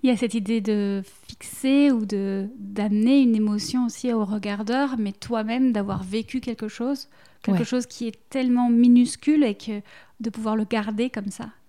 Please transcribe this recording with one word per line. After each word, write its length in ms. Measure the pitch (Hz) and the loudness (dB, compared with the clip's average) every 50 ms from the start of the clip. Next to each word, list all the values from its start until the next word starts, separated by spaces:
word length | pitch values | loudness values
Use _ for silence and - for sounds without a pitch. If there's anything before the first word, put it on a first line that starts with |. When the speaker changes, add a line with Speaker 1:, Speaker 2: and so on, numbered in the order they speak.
Speaker 1:
Il 60 | - 254 | 2 2
y 20 | |
a 60 | 247 | 0
cette 160 | 196 247 220 | 2 -2 -2
idée 300 | 190 233 196 196 233 226 | -2 -4 -2 -2 -2 -2
de 400 | 196 214 214 208 202 202 196 196 190 - - _ _ - | 0 0 0 0 0 -2 -2 -4 -6 -10 -18 _ _ -20
fixer 640 | - _ - - - - - 262 269 277 285 285 | -20 _ -18 -16 -14 -4 0 2 4 6 6 4
ou 160 | 262 226 214 | 4 2 0
de, 420 | 196 214 196 196 196 196 196 196 208 247 233 | -2 -4 -4 -2 -2 -4 -4 -6 -8 -10 -12
d'amener 640 | 208 196 202 208 202 214 208 214 214 240 269 277 | -14 -10 -6 -4 -2 0 2 2 4 4 6 6
une 140 | 269 240 220 | 6 4 4
émotion 500 | 214 214 208 208 208 202 - - 254 247 | 2 2 0 0 -2 -4 -2 -2 -2 -2
aussi 260 | 233 - - - 247 | -2 -4 -4 -4 -2
au 140 | 233 220 214 | 0 0 -2
regardeur, 720 | 190 214 214 196 208 202 202 214 202 240 262 277 277 262 | -2 -4 -6 -4 -6 -6 -6 -4 -2 0 0 0 -2 -2
mais 160 | 233 214 202 | -2 -4 -4
toi-même 600 | 196 _ - - 233 226 214 220 233 254 262 262 226 | -6 _ -8 -6 -4 -4 -2 -2 0 2 2 2 2
d'avoir 280 | 208 196 202 196 190 | 0 0 -2 -4 -6
vécu 380 | 190 185 196 226 220 - - 262 | -6 -4 -4 -6 -6 -4 -8 -8
quelque 260 | - 254 226 - 220 214 | -6 -6 -8 -8 -8 -10
chose, 400 | - - 233 254 285 262 - _ _ _ _ - _ _ | -8 -6 -4 -4 -4 -4 -6 _ _ _ _ -20 _ _
quelque 160 | - - 196 180 | -2 0 0 0
Speaker 2:
Ouais. 60 | 226 | 0
Speaker 1:
chose 180 | - - 247 247 | 0 -2 -2 -4
qui 220 | - - - 240 226 | -4 -10 -10 -8 -10
est 100 | 214 _ _ _ | -10 _ _ _
tellement 400 | - 269 262 254 247 247 247 240 | -4 -2 0 2 2 2 2 4
minuscule 760 | 240 233 240 247 240 240 247 240 - - - 294 302 302 285 | 4 6 8 8 8 8 6 4 0 -4 0 2 4 4 4
et 100 | 226 202 | 2 0
que 280 | - - - 214 208 202 - - - - _ _ _ | -4 -8 -8 -8 -8 -10 -14 -20 -20 -20 _ _ _
de 100 | 214 226 | -8 -8
pouvoir 260 | 196 226 220 220 214 | -6 -4 -4 -2 -2
le 80 | 220 214 | -2 -2
garder 460 | - 247 220 208 214 214 208 240 254 | -2 -2 -4 -2 -4 -4 -2 -4 -4
comme 200 | - 220 202 202 | -4 -6 -8 -8
ça. 200 | - - 240 226 - _ _ | -10 -10 -14 -16 -16 _ _